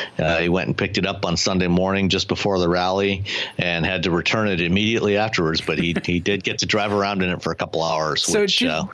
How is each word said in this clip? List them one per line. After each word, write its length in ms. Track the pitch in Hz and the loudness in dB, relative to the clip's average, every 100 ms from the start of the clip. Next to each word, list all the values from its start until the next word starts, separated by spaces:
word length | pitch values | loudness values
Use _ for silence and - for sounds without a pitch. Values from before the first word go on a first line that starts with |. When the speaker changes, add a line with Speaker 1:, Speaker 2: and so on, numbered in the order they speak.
| - - | -4 -2
Speaker 1:
Uh, 200 | 80 82 | 0 0
he 100 | 85 | 0
went 180 | 92 - | 0 0
and 100 | - | -2
picked 200 | 98 95 | -2 0
it 80 | 95 | -2
up 200 | 101 98 | -2 -2
on 120 | 82 | 0
Sunday 300 | 104 92 90 | 0 0 2
morning 420 | 90 95 98 95 | 2 2 2 2
just 180 | 92 - | 0 0
before 320 | - 104 95 | -2 0 2
the 80 | 85 | 2
rally 560 | 90 90 95 101 95 101 - - - | 2 2 2 2 0 -4 -6 -6 -4
and 280 | 87 85 82 | -2 0 0
had 180 | 92 | 0
to 80 | 87 | 0
return 380 | 85 - 117 104 | 0 2 0 0
it 100 | 87 | 0
immediately 560 | 87 98 107 113 104 101 | 2 2 2 2 2 2
afterwards, 460 | 110 - 80 78 | 2 0 0 0
but 160 | - 78 | -2 0
he, 180 | 85 82 | 0 0
he 160 | - 87 | 0 0
did 240 | 92 101 | 0 -2
get 160 | 110 - | -2 -4
to 60 | - | -2
drive 260 | 107 104 | 0 2
around 300 | 101 98 98 | 2 2 0
in 80 | 92 | 0
it 120 | 90 | -2
for 100 | - | -4
a 40 | 85 | -4
couple 260 | - 80 | -4 -2
hours, 420 | 82 80 78 71 | 0 0 0 -2
Speaker 2:
So 180 | - 214 | 0 0
Speaker 1:
which, 180 | 202 - | 2 2
Speaker 2:
do, 100 | 240 | 0
Speaker 1:
uh, 180 | 156 190 | -2 -4